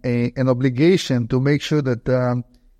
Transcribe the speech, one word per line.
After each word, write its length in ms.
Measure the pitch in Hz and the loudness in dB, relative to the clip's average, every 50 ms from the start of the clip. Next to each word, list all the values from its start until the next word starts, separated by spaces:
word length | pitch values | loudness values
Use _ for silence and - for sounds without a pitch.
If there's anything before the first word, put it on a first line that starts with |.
| - | -4
a, 260 | 127 120 120 120 120 - | -2 -2 0 -2 -2 -2
an 140 | 135 127 131 | 0 0 0
obligation 800 | 127 123 131 135 123 123 156 170 190 170 - - 131 120 117 113 | 2 2 0 0 0 2 4 4 4 2 2 0 -2 -2 0 0
to 100 | 131 127 | 0 0
make 240 | 131 143 147 139 - | 2 2 0 0 -2
sure 180 | - 156 151 | -2 -2 -2
that, 260 | 131 131 120 117 - 135 | 0 -2 -4 -4 -2 -2
um, 360 | 127 127 127 123 123 123 120 _ _ _ _ _ _ | -2 0 0 -2 -2 -4 -6 _ _ _ _ _ _